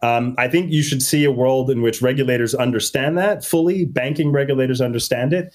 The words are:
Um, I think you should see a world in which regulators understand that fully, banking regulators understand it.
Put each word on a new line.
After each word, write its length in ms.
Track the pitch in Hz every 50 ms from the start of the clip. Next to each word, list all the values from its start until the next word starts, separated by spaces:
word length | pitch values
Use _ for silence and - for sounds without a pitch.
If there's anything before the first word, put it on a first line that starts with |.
Um, 320 | - 120 120 120 123 123 127 123
I 100 | 123 127
think 240 | 147 170 185 170
you 100 | 160 151
should 200 | 143 147 147 131
see 220 | 127 - - 147 147
a 80 | 143
world 380 | 131 120 127 127 131 131 127 131
in 120 | 131 117
which 180 | 117 113 110 -
regulators 540 | 120 127 135 139 135 127 127 117 120 110 -
understand 640 | - 123 123 117 107 - - - 139 131 147 165 175
that 260 | 190 208 202 139 -
fully, 400 | - - 165 165 175 190 190 175
banking 480 | 131 127 123 123 139 156 151 156 147
regulators 480 | 139 139 139 139 139 131 131 127 127 123
understand 540 | 127 123 117 117 - - 127 117 127 147 170
it. 180 | 185 175 180